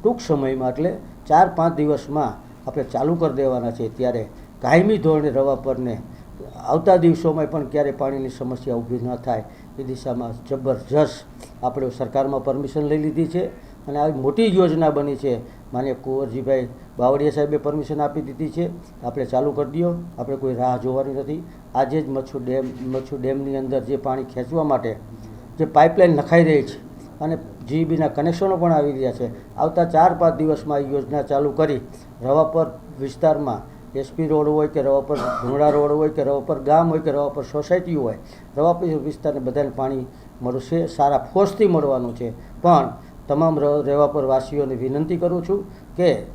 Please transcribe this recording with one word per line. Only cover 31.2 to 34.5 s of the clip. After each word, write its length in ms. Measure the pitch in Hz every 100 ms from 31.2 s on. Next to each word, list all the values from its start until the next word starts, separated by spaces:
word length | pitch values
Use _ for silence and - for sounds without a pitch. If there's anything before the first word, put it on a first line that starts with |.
ચાલુ 300 | 135 139 143
કરી 300 | 139 156 135 - - - -
રવાપર 420 | 120 143 156 165 160 - - -
વિસ્તારમાં 800 | 135 - 160 151 143 107 - - - 135
એસ 160 | 135 -
પી 120 | 160
રોડ 200 | 151
હોય 200 | 147